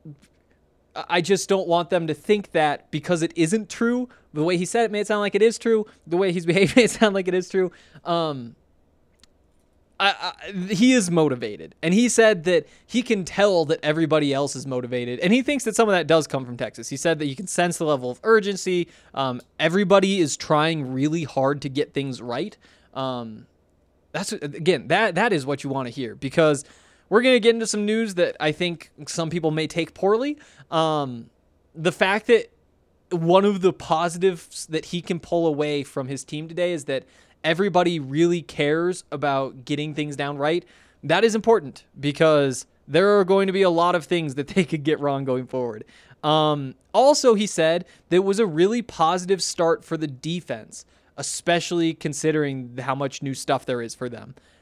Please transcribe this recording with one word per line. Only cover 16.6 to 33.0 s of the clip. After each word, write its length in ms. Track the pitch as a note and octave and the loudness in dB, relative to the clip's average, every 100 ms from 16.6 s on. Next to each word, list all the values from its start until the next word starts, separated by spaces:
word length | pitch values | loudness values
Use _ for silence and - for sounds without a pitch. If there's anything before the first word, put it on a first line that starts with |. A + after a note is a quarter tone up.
| A#2+ - A2+ | -10 -10 -12
He 80 | C#3 | -4
said 220 | - D#3+ | -2 0
that 60 | D3 | -2
you 100 | C3 | -6
can 120 | - | -6
sense 300 | - F3 E3+ | -2 -2 0
the 80 | D#3 | 0
level 260 | C#3 B2 | 0 -2
of 80 | B2 | -6
urgency. 640 | G#3+ A3 G3+ F#3+ F#3+ F3+ E3 _ _ | 4 4 4 -4 -2 -2 -2 _ _
Um, 280 | - C3+ B2 - - | -4 -4 -4 -10 -2
everybody 600 | D#3 F#3 F#3+ G3 G3 G3 | 2 2 4 4 4 2
is 180 | D3+ - | 0 -2
trying 560 | - D3+ D#3 D#3+ C3 | 0 2 2 -2 -4
really 300 | C3 D3 E3 | -2 0 -2
hard 380 | C#3+ - C3+ C3+ | -4 -2 0 -2
to 60 | C#3 | -6
get 240 | C3+ D3 | -4 -4
things 280 | - C#3 B2 | -4 -6 -8
right. 340 | A#2+ A#2+ G3+ - _ _ _ | -8 -6 -6 -12 _ _ _
Um, 540 | - C3+ B2+ A#2 A2 - _ _ _ _ _ _ | -8 -6 -6 -10 -16 -20 _ _ _ _ _ _
that's, 200 | D#3 G3 | -10 -8
again, 560 | G#3+ D3 C#3 D#3 D#3 G#2+ | -8 -10 -4 0 0 0
that, 260 | F3+ - E3+ | 0 0 0
that 180 | A#3 | 0
is 120 | F3 C3 | 0 -2
what 180 | C#3 | -6
you 60 | C#3 | -4
wanna 200 | C3+ B2 | -6 -6
hear, 260 | B2 A#2 G#2+ | -8 -10 -8
because 480 | C3+ D3+ D#3 C#3+ - _ _ _ _ | -4 2 2 2 -4 _ _ _ _
we're 120 | G3+ | 2
gonna 180 | B3+ B3+ | 4 4
get 160 | A3 A3+ | 4 2
into 120 | A3 | -2
some 180 | G#3 G#3 | -4 -2
news 300 | A3 A3+ F3+ | -2 -2 0
that 200 | D#3+ - | -2 0
I 120 | D#3 | -4
think 400 | D3+ F3+ E3 - - D3 | -2 -4 -6 -14 -18 -10
some 220 | - D#3+ | -6 -4
people 220 | E3+ D#3+ | -2 -2
may 160 | D#3 D#3 | -2 -4
take 260 | E3+ D#3+ | -4 -6
poorly. 440 | - F#3+ A3 C#4+ D4 - _ - | -2 0 2 0 -6 -14 _ -4
Um, 600 | E3 D#3+ D3+ C#3 A#2+ A#2 _ _ _ _ | 0 0 0 -4 -8 -16 _ _ _ _
the 180 | D#3+ E3 | -4 -4
fact 360 | - F#3+ G#3 - | 0 0 0 2
that 240 | A3+ - _ _ _ _ _ | 2 2 _ _ _ _ _